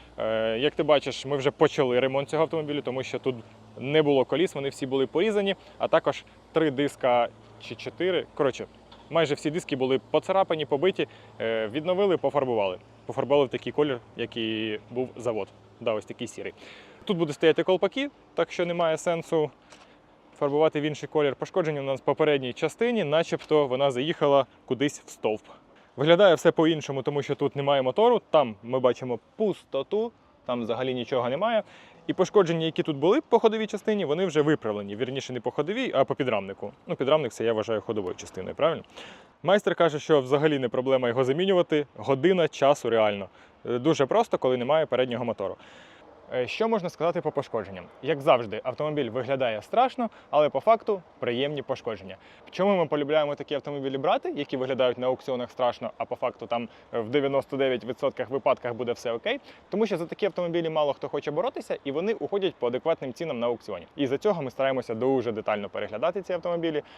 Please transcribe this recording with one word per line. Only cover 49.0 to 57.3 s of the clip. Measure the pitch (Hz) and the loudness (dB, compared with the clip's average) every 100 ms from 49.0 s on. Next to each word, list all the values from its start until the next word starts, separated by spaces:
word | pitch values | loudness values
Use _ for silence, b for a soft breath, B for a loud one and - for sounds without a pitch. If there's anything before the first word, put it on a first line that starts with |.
| 120 | -2
виглядає | 120 120 135 123 107 | -4 -2 0 0 -2
страшно, | - 214 262 - 226 B B | 0 2 2 0 -6 B B
але | 147 147 | 2 2
по | 131 | 2
факту | - 226 - 196 - - | 2 2 2 -6 -8 -6
приємні | 117 120 143 147 | -4 -2 -2 -4
пошкодження. | 123 127 120 101 95 95 B B - | -6 -6 -6 -10 -12 -18 B B -12
Чому | - 196 190 | 0 2 2
ми | 151 | 2
полюбляємо | 151 139 156 147 | -2 2 2 2
такі | 143 139 | -4 -6
автомобілі | 143 147 143 135 135 | -6 -6 -6 -4 -2
брати, | 156 262 359 | 0 0 -2
які | 277 147 135 | -6 -6 -4
виглядають | 131 131 127 120 | -2 0 0 0
на | 127 | -2
аукціонах | 127 - 123 120 | -2 -4 -6 -6
страшно, | - 123 117 113 - | -2 -2 -2 -10 -8
а | |
по | 117 123 | -8 -4
факту | 123 - 113 | -6 -6 -6
там | 120 117 B B | -6 -6 B B
в | 120 110 | -6 -2
дев'яносто | 143 139 | 0 2